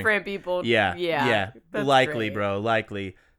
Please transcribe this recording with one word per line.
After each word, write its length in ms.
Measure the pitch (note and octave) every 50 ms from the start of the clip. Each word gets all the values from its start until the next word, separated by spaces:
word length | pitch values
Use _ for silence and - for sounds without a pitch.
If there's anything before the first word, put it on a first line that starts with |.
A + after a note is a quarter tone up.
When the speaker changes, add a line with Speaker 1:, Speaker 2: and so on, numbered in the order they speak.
| G3
Speaker 1:
different 200 | A3 G#3+ G3+ F3
people. 400 | G#3 G3 F#3+ - F3+ F3+ F3+ F3+
Speaker 2:
Yeah. 300 | A#2 A#2 A2 G#2 F#2 F2
Speaker 1:
Yeah. 320 | F3 F3 E3+ D#3+ D3 C#3
Speaker 2:
Yeah. 240 | B2+ A2+ G#2 G2 A2 - A2+ _ _ -
Speaker 1:
That's 140 | G#3+ -
Speaker 2:
Likely, 420 | C#3 C#3 C3 C3 B2+ - A#2 A2 A2
Speaker 1:
great. 60 | G2
Speaker 2:
bro. 260 | G#2 G2+ G2+ G2 G2+
Likely. 560 | G#2 A2+ A2+ A2 G#2+ - G#2 G2+ G2 F#2+ - _ _ _ _